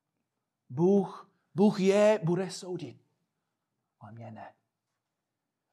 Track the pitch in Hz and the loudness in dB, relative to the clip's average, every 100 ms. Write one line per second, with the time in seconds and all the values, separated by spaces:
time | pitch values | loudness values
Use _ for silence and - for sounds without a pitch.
0 | _ _ _ _ _ _ - 127 175 202 | _ _ _ _ _ _ -12 0 2 2
1 | 180 - - _ _ 147 208 208 185 196 | 0 -8 -20 _ _ 0 2 2 2 4
2 | 208 214 165 175 190 - 185 180 131 - | 4 2 0 -2 -4 -10 -10 -10 -12 -18
3 | _ _ _ _ _ _ _ _ _ _ | _ _ _ _ _ _ _ _ _ _
4 | 107 113 113 110 - _ _ _ _ _ | -20 -20 -18 -18 -20 _ _ _ _ _
5 | _ _ _ _ _ _ _ | _ _ _ _ _ _ _